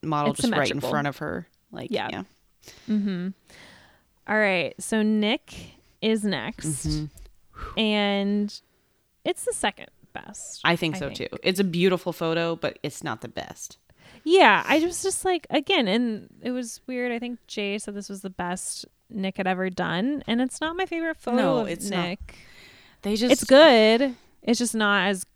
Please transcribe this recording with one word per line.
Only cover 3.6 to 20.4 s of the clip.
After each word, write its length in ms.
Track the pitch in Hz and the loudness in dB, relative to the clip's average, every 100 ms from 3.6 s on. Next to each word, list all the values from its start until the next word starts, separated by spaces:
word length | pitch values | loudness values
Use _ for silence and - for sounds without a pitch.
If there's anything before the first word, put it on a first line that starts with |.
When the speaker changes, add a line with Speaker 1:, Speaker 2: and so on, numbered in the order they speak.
| - - - _ _ _ - | -20 -20 -20 _ _ _ -4
Speaker 2:
All 100 | 214 | 0
right. 340 | 208 185 139 - | 2 2 -2 -6
So 220 | - 220 | -4 0
Nick 500 | 214 214 208 262 - - - - _ _ | 2 2 0 -2 -6 -18 -18 -20 _ _
is 220 | 220 220 | -2 0
next. 420 | 208 156 113 - 156 147 156 | 0 -2 -6 -8 -6 -6 -4
Speaker 1:
Mm-hmm. 180 | 151 151 - - - _ - - - | -4 -6 -12 -20 -20 _ -14 -10 -2
Speaker 2:
And 840 | 220 208 202 202 202 208 208 - _ _ _ _ _ _ - | 0 2 0 0 0 0 -2 -8 _ _ _ _ _ _ -6
it's 180 | 359 - | -4 -4
the 80 | |
second 340 | - 208 - - _ - | -2 -4 -4 -20 _ -18
best, 480 | - - 202 - - | -16 -16 -16 -16 -2
Speaker 1:
I 120 | 147 170 | 0 2
think 200 | 165 185 | 0 -4
Speaker 2:
I 40 | |
Speaker 1:
so 60 | 139 | -6
Speaker 2:
think. 100 | - - | -6 -8
Speaker 1:
too. 60 | - | -4
It's 160 | - 185 | -2 0
a 40 | |
beautiful 500 | 196 170 185 180 180 | 0 4 2 2 -2
photo, 420 | 165 165 165 170 165 | -4 -2 0 -2 -2
but 240 | 147 - | -4 -6
it's 200 | 147 - | -10 -8
not 180 | 151 113 | -8 -8
the 60 | 113 | -10
best. 500 | - - - - - _ _ - - | -10 -12 -14 -18 -20 _ _ -20 -10
Speaker 2:
Yeah, 400 | 311 370 277 190 - | 4 8 8 6 4
I 120 | 302 | 2
was 240 | 330 349 | 2 -2
just 200 | 381 - | -4 -2
like, 220 | 381 349 - | -2 -2 0
again, 380 | 302 285 381 226 | -2 0 0 2
and 420 | 214 240 214 - - | 2 0 -4 -10 -10
it 100 | - | -6
was 300 | 254 233 - - | -6 -6 -12 -10
weird. 240 | 254 247 | -6 -4
I 80 | 233 | -4
think 200 | 240 240 _ | -6 -10 _
Jay 300 | - 202 208 | -6 -4 -4
said 160 | 208 202 | -6 -10
this 140 | 202 | -10
was 120 | 196 | -10
the 80 | 190 | -12
best 560 | 185 180 185 - - - _ _ | -8 -6 -4 -6 -10 -14 _ _
Nick 280 | 208 190 190 | -4 -4 -2
had 100 | 185 | -2
ever 220 | 185 185 | 0 -2
done, 540 | 185 170 165 240 285 - | -2 -2 0 -2 -2 -2
and 140 | 233 | 0